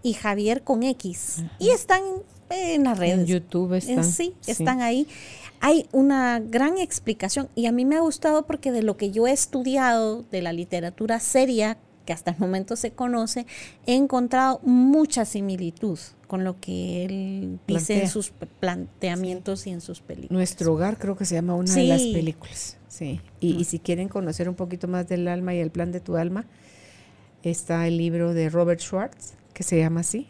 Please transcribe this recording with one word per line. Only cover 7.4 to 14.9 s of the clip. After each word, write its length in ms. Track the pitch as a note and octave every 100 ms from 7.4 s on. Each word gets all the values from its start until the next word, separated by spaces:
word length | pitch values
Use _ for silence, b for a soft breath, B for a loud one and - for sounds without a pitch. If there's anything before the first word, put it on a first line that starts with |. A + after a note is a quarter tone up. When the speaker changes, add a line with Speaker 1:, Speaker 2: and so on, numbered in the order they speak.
| C4+ -
Speaker 1:
y 120 | A#3
a 40 |
mí 140 | A#3+ B3+
me 100 | D#4
ha 40 |
gustado 440 | E4 D4 D#4+ D4+ D#4
porque 240 | D4 C#4
de 100 | A#3+
lo 160 | A3 G3+
que 140 | G3+
yo 160 | G3 A#3+
he 40 |
estudiado 920 | C4+ - C4+ B3+ C4+ B3+ A#3 A3 A3 A#3
de 100 | F#3+
la 120 | F3
literatura 680 | E3+ F3 F3+ E3+ F3 A3 A3+
seria 580 | - C4 C4 A#3 G#3+ A3 _ _ -
que 80 |
hasta 180 | E3 -
el 80 | E3+
momento 360 | F#3 F#3 F#3+ A#3
se 160 | A#3
conoce, 540 | - B3 A#3+ A3+ - A#3+ B B B -
he 80 |
encontrado 680 | B3+ C#4 B3+ B3 B3+ C4 C4
mucha 600 | - B3 B3+